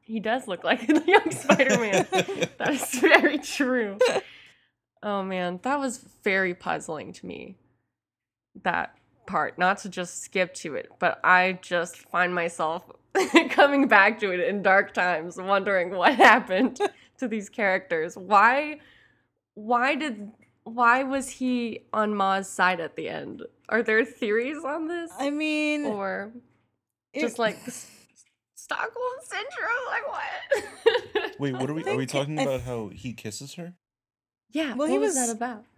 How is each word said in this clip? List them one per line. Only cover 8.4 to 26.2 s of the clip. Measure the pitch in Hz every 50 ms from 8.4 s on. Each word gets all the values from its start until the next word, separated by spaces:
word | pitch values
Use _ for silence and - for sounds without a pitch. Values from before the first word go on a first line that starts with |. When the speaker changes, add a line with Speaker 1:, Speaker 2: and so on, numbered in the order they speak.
| _ _ _ - -
Speaker 1:
that | 185 170 - - - _ _ _ _ _ _ _
part. | - 196 160 151 - - -
Not | 180 180 202 202
to | - 202
just | - 185 175 175 - - -
skip | - - 196 180 180 -
to | - - 160 135
it, | - - - - _
but | 185 170 - - -
I | 170 185 180 180 185 185 180
just | - - 180 175 170 175 -
find | - - _ - 175 180 180 180
myself | 180 170 175 - - 170 156 165 185 - - - _ _ _ -
<laughs> | 359 370 - - 339 330 254
coming | - - 294 285 285 277 269
back | 226 226 202 196 214 226 220
to | 214 196
it | 180 180
in | 170 156 196 202 185
dark | 202 190 196 202 196 -
times, | 220 180 180 175 156 165 175 165
wondering | 175 185 190 202 196 190 202 196 185 170 180
what | 196 180 180 - 277
<laughs> |
happened | 214 - 240 208 254 - - 185 190 247 - - - 415 392 - _ _ _ _ -
to | 262
these | 226 220 220 196 -
characters. | _ - 214 196 185 185 185 - 175 160 160 175 -
Why, | 208 180 190 208 196 208 233 254 285 302 294 302 294 - _ _ _ _ _ _ _ _ _ _ _ _ _ _
why | 208 208 220 240 240 247 269 330
did, | 254 311 302 220 208 208 202 - _ _ _ _ _ _
why | 226 226 240 240 233 240 262 277
was | 262 269 277 247 -
he | - - 254 254 247 247 240 226 - - _ _ -
on | 214 214 214 208
Ma's | 202 196 196 190 196 196 -
side | - - 185 180 185 170
at | 160 151 -
the | - 156 -
end? | 165 151 143 - - - - - _ _ _ -
Are | 220 220 233
there | 220 220 220 262
theories | - - _ 254 208 208 226 240 269 311 294 330
on | 269 294 330 320
this? | 311 349 339 339 330 - -
Speaker 3:
I | 269 285
mean, | 294 294 311 311 302 302 302 302 302 294 294
Speaker 1:
Or | 269 214 202 196 190 185 190